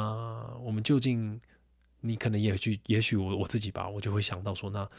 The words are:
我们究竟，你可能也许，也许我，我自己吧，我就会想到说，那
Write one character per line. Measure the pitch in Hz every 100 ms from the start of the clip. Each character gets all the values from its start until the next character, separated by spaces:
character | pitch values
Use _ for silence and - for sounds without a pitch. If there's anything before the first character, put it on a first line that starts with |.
| 107 110 113 113 117 120
我 | 120
们 | 110
究 | 107 139
竟， | 127 117 110 113 - _ _ _ _ _
你 | 117
可 | 110 113
能 | 104
也 | 107
许， | 92 117 101
也 | - 107
许 | 110 107
我， | 95 95
我 | 95
自 | 113
己 | 104
吧， | 92 92
我 | 101
就 | 104
会 | 104
想 | 98 92
到 | 101
说， | 92 101
那 | 101 98